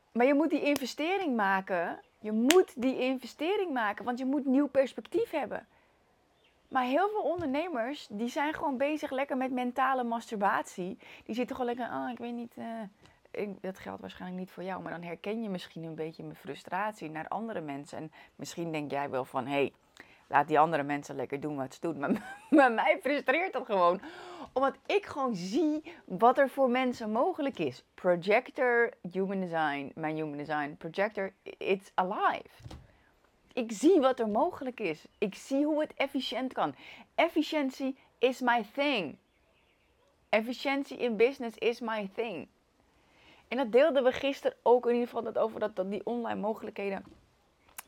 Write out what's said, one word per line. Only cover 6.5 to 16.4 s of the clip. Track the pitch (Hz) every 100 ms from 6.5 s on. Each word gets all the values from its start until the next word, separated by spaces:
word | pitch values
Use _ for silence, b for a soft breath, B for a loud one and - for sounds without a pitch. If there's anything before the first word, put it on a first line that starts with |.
| _ -
Maar | 262
heel | 247 294 403
veel | 427
ondernemers, | 294 349 302 285 359 247 233 294 -
die | 208 240
zijn | 311 294
gewoon | - 311 247
bezig | 285 302 294
lekker | 262 277 262
met | 262
mentale | 254 247 247 262 254
masturbatie. | 233 226 - 208 202 269 - - 180 - B B
Die | - 226
zitten | 247 262
gewoon | 240 240
lekker, | 240 262
"Oh, | 262
ik | 233
weet | 233
niet, | 240 233 240
eh," | 226 226 202 _ b b _
ik, | - 208 190
dat | 185 185
geldt | 196 196
waarschijnlijk | 190 - 180 185
niet | 185
voor | -
jou, | 185 180
maar | 170
dan | 165
herken | 170 165 202 220
je | 214
misschien | 180 - 165
een | 165 160
beetje | 160 160
mijn | 160
frustratie | 165